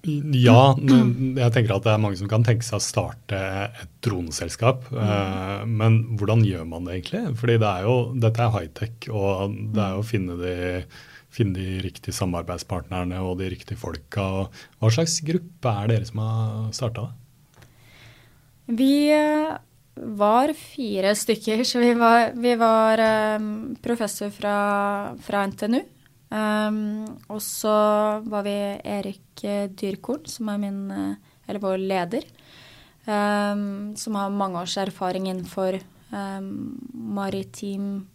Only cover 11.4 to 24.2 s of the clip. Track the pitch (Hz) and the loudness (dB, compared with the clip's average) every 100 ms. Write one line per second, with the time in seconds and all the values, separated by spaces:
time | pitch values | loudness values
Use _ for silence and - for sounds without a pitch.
11.4 | 104 92 92 92 92 - - - 92 87 | 0 0 -4 -4 -6 -8 -10 -4 -4 -4
12.4 | 85 87 - 90 - 92 90 90 92 90 | -6 -8 -6 -8 -6 -6 -4 -4 -4 -4
13.4 | 92 87 - - - 78 - 104 95 95 | -6 -8 -12 -10 -10 -10 -8 -4 -2 -2
14.4 | 95 - - - 113 117 165 - 147 180 | -6 -10 -18 0 2 4 0 -2 -2 -4
15.4 | - - 123 101 107 110 - 107 110 113 | -4 -4 -2 0 2 0 0 -4 -2 -2
16.4 | 110 110 110 - 117 113 113 - - _ | -2 -4 -6 -4 -6 -4 -10 -12 -20 _
17.4 | _ _ - _ - - - - - _ | _ _ -20 _ -20 -20 -20 -20 -20 _
18.4 | _ _ - 226 269 285 294 302 302 302 | _ _ -4 2 4 4 6 4 4 2
19.4 | 311 - _ _ _ - 226 202 208 233 | 0 -6 _ _ _ -14 -8 0 4 4
20.4 | 294 302 - - 233 196 190 208 - 220 | 4 -2 -10 -8 -4 0 2 0 0 -2
21.4 | 220 220 254 240 240 233 233 233 226 240 | 0 0 0 4 4 6 6 6 4 0
22.4 | 240 240 226 220 220 220 220 220 214 214 | 0 4 4 6 4 4 4 4 2 -2
23.4 | 214 214 226 - 240 240 214 - | -4 -6 -8 -8 -4 -2 -4 -6